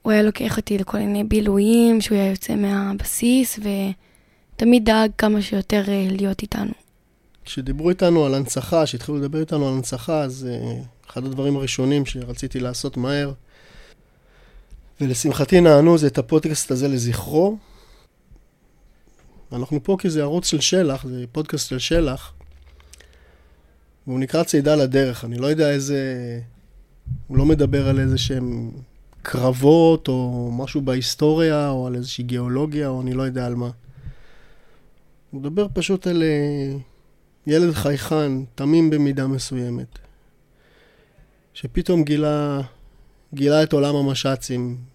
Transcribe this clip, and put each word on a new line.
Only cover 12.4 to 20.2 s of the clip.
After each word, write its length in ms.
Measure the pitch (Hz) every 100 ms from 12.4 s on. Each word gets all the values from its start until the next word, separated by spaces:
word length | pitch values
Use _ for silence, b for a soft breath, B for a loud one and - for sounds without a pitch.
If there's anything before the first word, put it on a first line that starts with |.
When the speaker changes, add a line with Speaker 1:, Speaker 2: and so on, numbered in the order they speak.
| 131 127
Speaker 2:
לעשות 380 | 127 123 139 135
מהר, 360 | 123 143 143 135 _ b b b b b _ b b b b b b - - _
ולשמחתי 600 | 139 123 156 131 139 180
נענו, 360 | 170 143 165 165
זה 100 | 147
את 100 | 143
הפודקאסט 540 | 123 156 156 151 -
הזה 160 | 127 139
לזכרו. 720 | 131 120 117 113 151 190 214 b b b b _ _ _ - _ _ _ _ _ _ _ _ - - -
אנחנו 320 | 123 127 147
פה 140 | 156 190
כי 100 | 190
זה 120 | 156